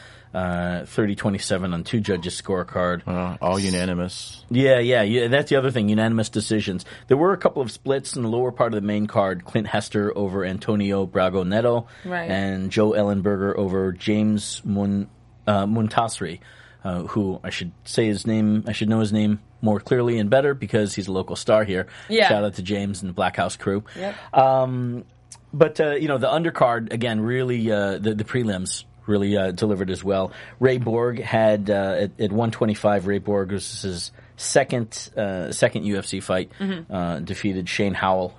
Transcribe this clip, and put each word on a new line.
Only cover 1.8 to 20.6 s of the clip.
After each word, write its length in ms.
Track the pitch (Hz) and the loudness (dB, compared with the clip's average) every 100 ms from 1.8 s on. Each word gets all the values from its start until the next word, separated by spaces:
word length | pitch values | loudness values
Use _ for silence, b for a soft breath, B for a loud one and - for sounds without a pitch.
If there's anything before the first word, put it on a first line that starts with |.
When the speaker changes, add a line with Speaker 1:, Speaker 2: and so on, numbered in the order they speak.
Speaker 1:
two 160 | - 117 | -2 -2
judges' 380 | 101 90 87 - | 0 -2 -4 -8
scorecard. 600 | - 92 90 95 90 87 - | -4 -4 -2 -2 -2 -2 -4
Speaker 2:
Uh, 300 | 90 90 82 | -4 -4 -2
all 180 | 87 98 | -2 0
unanimous. 840 | 98 90 92 87 90 - - - - | 0 0 0 -2 -4 -8 -14 -14 -2
Speaker 1:
Yeah, 280 | 120 135 123 | 2 6 6
yeah, 220 | 120 120 | 6 4
yeah. 280 | 104 120 117 | 4 2 4
That's 200 | 139 147 | 2 4
the 80 | 139 | 2
other 140 | 127 | 2
thing. 180 | 120 104 | 2 2
Unanimous 400 | 107 113 113 107 | 4 2 2 0
decisions. 560 | 107 - 107 104 90 - B B | -2 0 0 0 -6 -8 B B
There 100 | 135 | 4
were 160 | 180 | 4
a 60 | 185 | 4
couple 240 | 180 147 | 2 0
of 100 | 113 | -6
splits 420 | - 135 135 135 | -6 -2 -2 -2
in 80 | 135 | -4
the 60 | 113 | 0
lower 240 | 120 123 | 0 0
part 220 | - 117 | 2 0
of 60 | 107 | 0
the 40 | 101 | 0
main 200 | 104 104 | 0 0
card. 400 | 107 98 90 - | 2 2 -2 -2
Clint 200 | 113 104 | -2 0
Hester 440 | 107 - 107 101 - | -2 -2 -2 -2 -2
over 280 | 98 95 | -2 -2
Antonio 640 | 92 92 - 104 101 98 92 | -2 -4 -2 0 2 0 0
Brago 400 | 98 92 95 90 | 2 2 2 0
Neto. 380 | 107 120 120 - B | 2 2 0 -2 B
Speaker 3:
Right. 260 | 180 175 170 | -8 -6 -2
Speaker 1:
And 400 | 95 98 95 95 | -2 -2 -4 -2
Joe 200 | 107 107 | 2 2
Ellenberger 640 | 104 101 98 101 98 98 - | 4 2 2 0 0 0 0
over 360 | 98 95 95 | 0 0 -2
James 680 | 90 110 107 107 104 - - 107 | -2 0 2 2 0 -2 -8 -2
Mun-, 420 | 101 101 101 101 - - - 107 | 0 0 0 -2 -10 -20 -6 0
uh, 180 | 101 | 2
Muntasri, 760 | 101 113 107 123 113 - 82 90 B B B B | 2 0 0 0 -2 -4 -8 -10 B B B B
uh, 200 | 95 90 | -6 -6
who 360 | 80 110 95 92 | -4 -2 -2 -4
I 60 | 95 | -8
should 240 | - 87 - | -8 -10 -12
say 200 | - - 113 | -4 0 2
his 200 | 101 113 | 2 0
name, 380 | 110 107 107 107 | 2 4 2 0
I 60 | |
should 180 | 107 110 | -2 0
know 100 | 113 | 2
his 140 | 104 | 2
name 260 | 107 107 104 - - | 2 2 0 -4 -4
more 180 | 110 101 | 0 0
clearly 380 | - 127 120 117 | 0 0 2 0
and 100 | 101 | 4
better 240 | 131 143 | 4 2
because 420 | 139 | -2